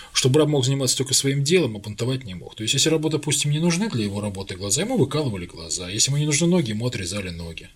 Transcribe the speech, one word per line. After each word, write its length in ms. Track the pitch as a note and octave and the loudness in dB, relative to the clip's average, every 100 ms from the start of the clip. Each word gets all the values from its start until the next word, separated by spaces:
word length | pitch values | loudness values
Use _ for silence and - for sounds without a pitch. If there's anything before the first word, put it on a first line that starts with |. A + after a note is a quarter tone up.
| - | -6
Чтобы 260 | - C3 D3 | 0 4 4
раб 100 | D3+ | 4
мог 160 | D3 B2 | 4 2
заниматься 320 | C#3 B2+ - | 2 0 0
только 160 | B2+ | 0
своим 300 | B2 C#3 C#3+ | 0 2 0
делом, 320 | C#3 F#3 C#3 G#2 | 2 2 2 -4
а 40 | |
бунтовать 440 | G#2+ G2+ A#2+ C3 | -10 -4 -4 -4
не 100 | A#2+ | -6
мог. 220 | F2+ - - | -12 -14 -8
То 80 | |
есть, 100 | A2 | -2
если 160 | C#3 D#3 | 2 2
рабу, 200 | D#3+ D3+ | 2 2
допустим, 420 | D3+ D#3 C#3 D3 | -2 0 0 0
не 80 | D3+ | 2
нужны 280 | E3+ E3 A3 | 2 2 0
для 140 | A#2+ G#2 | 0 -2
его 140 | G2+ | -2
работы 340 | G#2 F#2+ G2 F#2+ | -6 -6 -10 -6
глаза, 260 | G2+ C#3 | -2 0
ему 160 | G#3 B3+ | 2 2
выкалывали 480 | C3 D3+ C#3+ G2 E2+ | 2 2 -2 -4 -8
глаза. 440 | - E2 - F2+ | -12 -8 -8 -6
Если 200 | A2 C3+ | -2 2
ему 80 | C#3+ | 2
не 80 | D3+ | 2
нужны 220 | C#3+ E3+ | 4 4
ноги, 220 | F3+ A#2+ | 4 2
ему 160 | G#2+ B2 | -2 -2
отрезали 420 | - F2+ G#2 F#2 | -4 -6 -6 -6
ноги. 400 | E2+ E2 D#2+ F2 | -8 -12 -14 -18